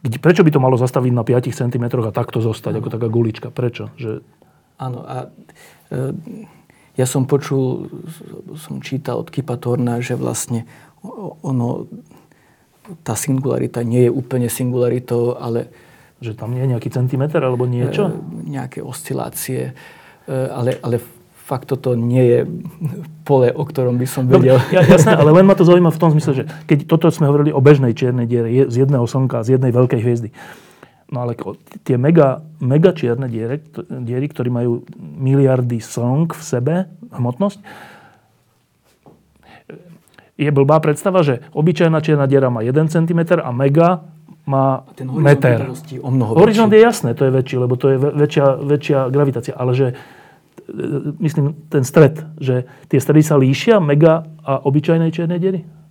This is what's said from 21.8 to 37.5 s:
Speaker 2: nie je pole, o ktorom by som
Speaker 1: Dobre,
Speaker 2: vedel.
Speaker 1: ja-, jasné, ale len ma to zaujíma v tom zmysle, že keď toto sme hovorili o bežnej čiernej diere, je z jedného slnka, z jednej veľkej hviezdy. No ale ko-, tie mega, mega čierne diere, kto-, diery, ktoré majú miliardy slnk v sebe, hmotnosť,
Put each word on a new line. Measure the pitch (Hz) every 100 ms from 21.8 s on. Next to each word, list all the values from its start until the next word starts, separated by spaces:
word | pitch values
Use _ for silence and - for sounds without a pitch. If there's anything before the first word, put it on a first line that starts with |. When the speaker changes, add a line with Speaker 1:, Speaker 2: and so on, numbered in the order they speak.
| 131 120
Speaker 2:
nie | 117 127
je | 123 120 - - - - 156 - - -
pole, | - 139 123
o | 123
ktorom | 123 - 127 123
by |
som | 127 - 127
Speaker 1:
Dobre, | 127 127
Speaker 2:
vedel. | 131 -
Speaker 1:
ja-, | 180 156
jasné, | 180 151 156
ale | 147
len | 160 196
ma | 196
to |
zaujíma | 170 175 170
v | 151
tom | 170
zmysle, | 151 156 131
že | - - -
keď | 147 -
toto | 160 170
sme | 160 143
hovorili | 147 147 147
o |
bežnej | 135 147 131 113
čiernej | 127 127 117
diere, | 120 113
je | 123 135
z | 120
jedného | 135 139
slnka, | 117 131 131 123 113
z | 131
jednej | 131
veľkej | 120 123 123
hviezdy. | 120 117 123 - - - _ _ - _ _
No | 127
ale | 123 117
ko-, | 92 92 _ -
tie | - 127
mega, | 139 165 139 131 - -
mega | 127 143 185
čierne | 160 120 117 135
diere, | 113 117 143
kto-, | 151 - - 135
diery, | 117 123 147
ktoré | - 123
majú | 120 120 120 - -
miliardy | - 73 131 139 135 127 123 120
slnk | - - 120 135 165 -
v |
sebe, | - 123 127 170 185 - -
hmotnosť, | - 120 127 196